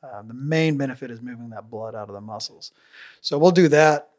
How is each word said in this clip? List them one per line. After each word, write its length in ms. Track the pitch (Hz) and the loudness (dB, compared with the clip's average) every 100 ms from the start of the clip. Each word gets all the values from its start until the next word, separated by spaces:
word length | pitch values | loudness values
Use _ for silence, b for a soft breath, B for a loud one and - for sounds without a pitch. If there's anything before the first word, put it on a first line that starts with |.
uh, 200 | 139 107 | -16 -18
the 100 | 107 | -16
main 460 | 120 143 160 160 143 | -12 -4 -2 0 -2
benefit 320 | 139 127 127 | -6 -8 -14
is 100 | 117 | -14
moving 300 | 123 120 117 | -16 -16 -16
that 200 | 107 110 | -16 -16
blood 240 | 110 110 | -14 -12
out 140 | 110 101 | -12 -14
of 60 | |
the 80 | 101 | -16
muscles. 500 | 104 104 - _ - B B B B B | -14 -12 -14 _ -20 B B B B B
So 180 | - 143 | -6 4
we'll 120 | 170 | 4
do 180 | 175 165 | 6 6
that 400 | 147 156 147 - | 6 6 4 -4